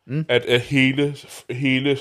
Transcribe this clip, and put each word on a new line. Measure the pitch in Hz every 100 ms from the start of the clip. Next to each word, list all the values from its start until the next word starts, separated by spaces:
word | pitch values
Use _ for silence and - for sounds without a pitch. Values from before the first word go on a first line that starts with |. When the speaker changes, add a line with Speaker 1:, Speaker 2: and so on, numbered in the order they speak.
| -
Speaker 1:
Mm. | 147 156
Speaker 2:
At, | 123 -
at | 123
hele, | 117 135 131 131 143 143 - - -
hele, | 123 135 131 143 135